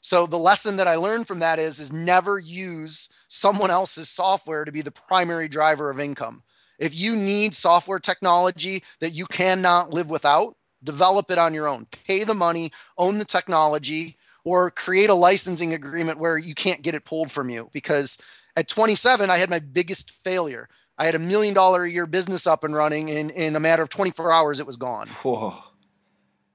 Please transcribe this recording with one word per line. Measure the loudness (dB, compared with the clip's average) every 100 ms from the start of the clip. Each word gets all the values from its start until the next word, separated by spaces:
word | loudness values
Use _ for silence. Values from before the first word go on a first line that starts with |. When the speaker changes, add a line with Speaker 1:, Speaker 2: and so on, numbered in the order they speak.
Speaker 1:
So | 4 2 2
the | 2
lesson | 4 4 2 0
that | 0
I | 2
learned | 0 -4 -6
from | -4
that | -2 -2
is, | -2 -4
is | -8
never | -8 2 2 2 -4
use | -6 -10 -10 -10 -6 -6 -6 _ _
someone | 2 4 4 2
else's | 2 2 0 0
software | -2 0 0 -2 -8
to | -8
be | -10
the | -12
primary | -14 _ 0 2 -4 -6
driver | 0 2 2 -2
of | -6
income. | -8 -8 -10 -12 _ _ _ _
If | -6
you | -2 -2
need | 0 0 0 2
software | 2 4 4 2 -6
technology | -4 -2 2 4 2 -2 -8 -8 -10 -8
that | -8
you | -6 -10
cannot | 0 2 2 4 2 2
live | -4 -4
without, | -2 4 4 2 -6 _ _
develop | -12 2 4 4 0
it | 2
on | 2
your | 0 -4
own. | -4 -10 -20 -4
Pay | -2
the | 0
money, | 0 0 0 -6 -12 -20 -2
own | 0 0
the | -2
technology, | -2 0 0 2 0 -4 -6 -6 -12 _ _
or | -2 0 0
create | -2 -2 2 4
a |
licensing | 6 6 6 2 0 -4
agreement | -4 -8 -6 -4 -2
where | -2 -4
you | -6
can't | -4 -2 -2
get | -4
it | -6
pulled | -8 -6 -6
from | -6 -8
you. | -8 -10
Because | -12 -2 0 2 0 -2 -20 _ -6
at | -4
twenty-seven, | 2 4 4 4 4 4
I | 2
had | 2
my | -2
biggest | -2 -2 -2 -2 -6 -10
failure. | -6 -4 -4 -8 -16 _ _ _
I |
had | -2
a | -2
million | 0 0 2
dollar | 4 4 4
a | 0
year | -4 -4
business | -2 -2 -2 0
up | 0
and | -2
running. | -2 -2 -2 -4
In, | -6 -6
in | -4 -2
a | 0
matter | 2 2
of | 0
twenty-four | -2 -4 -2 2
hours, | 2 2 -2
it | -8
was | -8
gone. | -8 -8 -12
Speaker 2:
Whoa. | -8 -4 -4 -6 -10 -20 _ _ _ _ _ _ _ _